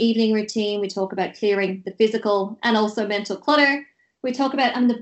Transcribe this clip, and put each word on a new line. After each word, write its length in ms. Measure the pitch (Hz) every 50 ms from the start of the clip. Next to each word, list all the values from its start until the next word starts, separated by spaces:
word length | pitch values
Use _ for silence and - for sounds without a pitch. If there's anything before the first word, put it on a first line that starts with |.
evening 320 | 226 226 226 226 226 220 220
routine, 480 | 214 208 214 - 226 208 208 208 202
we 80 | 202 196
talk 240 | - 202 190 190 190
about 220 | 190 185 - -
clearing 480 | - 214 208 202 196 196 185 190 190 -
the 80 | 196 -
physical 640 | - 220 220 226 220 - 214 202 196 196 202 220 - -
and 160 | 240 220 214
also 280 | 214 208 214 233 214
mental 300 | 202 208 208 214 - 196
clutter. 500 | 190 - - 302 302 285 277 277 294 - - _ _ _ _ _ _ -
We 100 | 254 247
talk 220 | 262 277 262 269
about, 200 | 277 254 240 240
and 140 | 247 247 240
the, 60 | 226 233